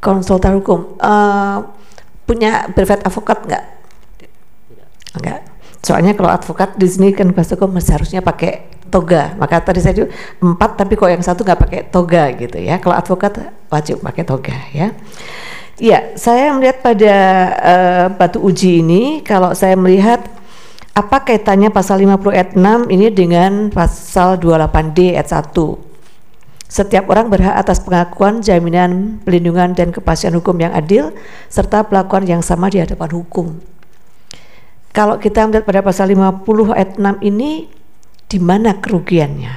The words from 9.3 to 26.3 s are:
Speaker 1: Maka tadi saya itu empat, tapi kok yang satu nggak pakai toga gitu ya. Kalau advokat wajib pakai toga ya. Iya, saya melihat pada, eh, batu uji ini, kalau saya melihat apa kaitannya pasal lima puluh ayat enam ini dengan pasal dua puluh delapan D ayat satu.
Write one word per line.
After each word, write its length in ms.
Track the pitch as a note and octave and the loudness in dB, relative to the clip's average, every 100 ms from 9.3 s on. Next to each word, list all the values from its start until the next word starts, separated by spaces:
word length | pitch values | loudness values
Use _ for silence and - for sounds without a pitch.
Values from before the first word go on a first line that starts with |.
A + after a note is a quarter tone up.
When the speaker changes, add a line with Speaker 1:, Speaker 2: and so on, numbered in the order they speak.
| F#3 | -4
Speaker 1:
Maka 240 | - E3+ | 0 0
tadi 220 | E3 F3 | 0 2
saya 100 | D3 | 2
itu 120 | F3 - - - - | 2 -2 -6 -16 -2
empat, 400 | F3 E3+ A3 G#3+ | 0 2 0 0
tapi 160 | G3 G3+ | -2 2
kok 160 | G3 | 2
yang 80 | F3 F3 | 2 0
satu 180 | F3 | -2
nggak 160 | F3+ F3 | 0 2
pakai 200 | - - - | 2 0 -2
toga 380 | F3+ F3 E3+ D3 A#2+ | 0 2 2 2 -2
gitu 180 | A#2+ E2+ | -8 -6
ya. 180 | F2 F3 | -4 -2
Kalau 160 | F#3 F3 | 0 0
advokat 560 | - F#3 G3+ G3+ - - - | 0 -2 -2 -4 -14 -16 -4
wajib 320 | D3+ D#3 - | -4 -2 -6
pakai 240 | - - | -6 -8
toga 340 | E3+ C3 C3+ B2+ - | -4 -4 -4 -10 -10
ya. 240 | C#3+ F#3+ - - - - - - - - - | -4 -4 -4 -16 -16 -16 -14 -14 -14 -16 -2
Iya, 320 | A3+ G3 - - | 4 4 2 -4
saya 380 | A#3+ A#3+ C#4+ | 2 4 4
melihat 320 | C#4 C4 B3+ A#3+ | 4 2 2 2
pada, 300 | A3 G#3+ G3+ F#3+ F#3+ F#3 - | 4 6 6 6 4 2 2
eh, 480 | - F3+ F3+ F3+ F3+ | 4 6 6 4 2
batu 260 | G3 F3+ A3 G3+ | 2 2 2 0
uji 400 | F3 F#3+ E3+ D#3+ | 2 4 4 4
ini, 400 | F3 B3+ D#4 - | 4 2 -2 0
kalau 320 | G3+ F3+ D#3 | 2 2 2
saya 160 | F#3+ | 2
melihat 480 | F#3+ F#3 F#3+ G3+ A#3+ - - - - - - - | 4 6 6 6 2 0 -16 -20 -20 -18 -18 -4
apa 320 | - G#3 C4+ C4+ | -4 0 -2 2
kaitannya 480 | A3+ G#3+ G3 G#3 | 0 2 4 4
pasal 240 | G#3 F#3+ F#3+ | 2 0 4
lima 240 | G3 G3 | 4 4
puluh 160 | G3 F#3+ | 2 0
ayat 160 | F3+ | 0
enam 320 | G#3 F#3+ A#3 A#3+ | 4 4 4 2
ini 220 | F#3 A3 | 4 4
dengan 640 | G3 F3 F3 F#3 G3+ G#3 | 4 4 4 4 2 -2
pasal 640 | G3+ E3+ - - - F3+ F#3 | 0 0 0 -4 2 2 2
dua 180 | E3+ D#3+ | 2 2
puluh 20 | |
delapan 240 | D#3 - D#3 | 2 0 0
D 60 | D#3 F3+ D#3 | 2 2 2
ayat 160 | D3+ | -2
satu. 480 | D#3+ D3+ - D#3 - - - - - - | -4 -2 -2 -2 -4 -14 -18 -18 -18 -18